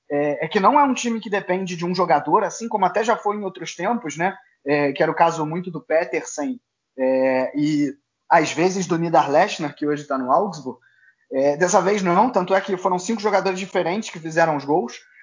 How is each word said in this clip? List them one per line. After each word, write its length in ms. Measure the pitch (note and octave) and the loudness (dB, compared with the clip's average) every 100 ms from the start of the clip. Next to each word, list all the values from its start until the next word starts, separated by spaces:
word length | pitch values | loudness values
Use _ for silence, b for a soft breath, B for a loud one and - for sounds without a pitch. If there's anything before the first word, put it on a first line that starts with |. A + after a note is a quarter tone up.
| - | -6
é, 360 | D3 D3 C#3+ D#3 | -2 0 -2 -2
é 20 | |
que 120 | G#3 | 2
não 200 | G3 D4 | 4 6
é 20 | |
um 120 | C#4 | 4
time 260 | B3 A#3+ A3+ | 2 -2 -4
que 80 | G3+ | -4
depende 480 | G3 F#3 F#3 F#3 F3 | -4 -2 -4 -2 -4
de 80 | |
um 100 | F3 | -4
jogador, 500 | F#3 F3 D3 - F#3+ | 0 2 2 4 2
assim 240 | F#3 - A3+ | 0 -6 -6
como 180 | G#3 F#3 | 0 0
até 180 | G#3 | 0
já 120 | A3+ G#3+ | 0 0
foi 200 | G#3 G#3 | 0 -4
em 80 | |
outros 300 | G3 - D#3+ | -6 -10 -14
tempos, 420 | - F#3 A#3 D#3 D3 | -6 -4 -4 -6 -4
né? 200 | F#3 F#3+ B B | -4 -4 B B
É, 280 | C#3 D3 C#3+ | -2 0 0
que 100 | C#3 | 0
era 100 | D#3+ | 0
o 20 | |
caso 300 | D#3 E3+ D#3+ | 4 2 2
muito 260 | D3+ E3+ F3+ | -4 -4 -8
do 100 | D#3 | -12
Petersen, 800 | - D#3+ F3 D#3 - - C#3 B2 _ _ _ - | -2 -2 0 -6 -6 -8 -6 -8 _ _ _ -2
é, 540 | C3 C3 C3 C3 C3 C#3+ | 0 2 2 2 -2 -2
e 380 | D3+ D3 C#3+ - _ _ - | 0 0 -2 -6 _ _ 2
às 220 | E3 D3+ | 2 2
vezes 360 | - F#3 F#3+ F3 | 0 0 0 -2
do 120 | E3 | -2
Niederlechner, 760 | E3+ D#3+ C#3+ D3 G3+ - D3 - | 2 2 4 4 2 0 -8 -6
que 100 | D3 | -4
hoje 180 | D3 | -4
tá 140 | D3 C3+ | -4 -6
no 140 | B2+ | 0
Augsburg. 480 | D#3+ G3+ D#3 B2+ A#2+ b b b b b | 0 0 -6 -12 -12 b b b b b
É, 260 | C3 C#3 C#3+ | 0 0 2
dessa 240 | F3 G3 | 4 4
vez 220 | F3+ G#3 | 4 0
não, 280 | F#3 F3 B3 | 2 4 4
tanto 240 | G#3 F3+ | 2 2
é 60 | F#3+ | 0
que 160 | F#3+ F3+ | 0 -2
foram 220 | F#3+ F3+ | 0 -2
cinco 220 | G3+ A3+ | -2 -2
jogadores 400 | G#3 G3 F#3+ F#3 | 2 2 0 -4
diferentes 500 | F#3+ F#3+ E3 G#3 - | -4 -2 -2 -2 -6
que 80 | F3 | -10
fizeram 380 | D#3+ D#3+ E3 D3 | -4 0 2 0
os 80 | |
gols. 360 | C#3 D#3+ A#3 - b b | 0 0 -2 -10 b b